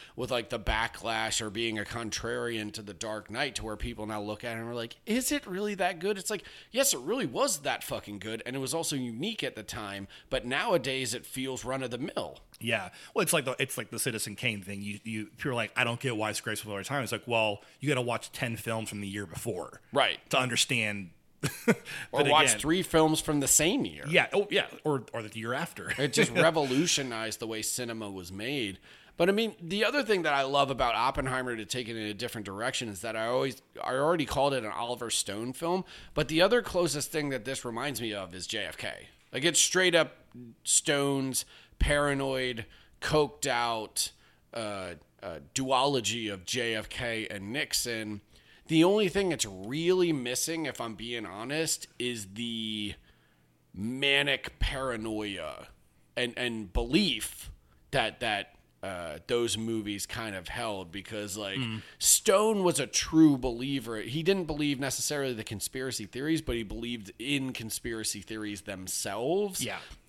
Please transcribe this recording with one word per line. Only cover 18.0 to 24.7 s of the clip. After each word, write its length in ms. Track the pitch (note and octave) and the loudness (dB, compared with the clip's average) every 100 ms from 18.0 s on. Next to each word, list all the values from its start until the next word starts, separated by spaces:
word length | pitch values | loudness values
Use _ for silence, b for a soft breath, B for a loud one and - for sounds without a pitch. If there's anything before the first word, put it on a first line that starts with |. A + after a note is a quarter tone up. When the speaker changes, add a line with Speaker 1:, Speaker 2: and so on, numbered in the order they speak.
Speaker 2:
watch 300 | A#2+ A2+ - | 0 -2 -4
ten 260 | - B2 A2+ | -4 -4 -4
films 320 | A2+ A2+ G#2+ | -4 -4 -4
from 120 | G#2 | -6
the 60 | G2+ | -6
year 200 | G2+ F#2+ | -6 -8
before 540 | - B2+ F2+ D#2 - - | -6 -6 -6 -6 -12 -4
Speaker 1:
Right. 240 | C3+ A#2 - - | 2 2 2 0
Speaker 2:
to 80 | C#3 | 2
understand 720 | B2+ A#2 - B2 G#2+ G2+ F2+ - _ _ | 2 2 2 2 0 -2 -8 -14 _ _
<laughs> 260 | C3+ - - - B B B | -6 -2 2 0 B B B
Speaker 1:
Or 100 | B2+ | 2
Speaker 2:
that 80 | C#3 | 6
Speaker 1:
watch 200 | D3 C#3 | 6 6
Speaker 2:
again. 100 | G#2+ | 4
Speaker 1:
three 240 | C#3 F3+ | 2 0
films 360 | F3+ E3 D#3+ D#3 | 4 6 6 4
from 200 | - D3 | 2 0
the 80 | C3+ | 4
same 360 | - D#3 C4 | 6 6 2
year. 220 | A2+ D2 G2 | 0 -4 2
Speaker 2:
Yeah. 200 | E3+ A#2+ | 2 4
Oh, 160 | F#3+ G3+ | 2 2
yeah. 160 | E3+ - | 0 0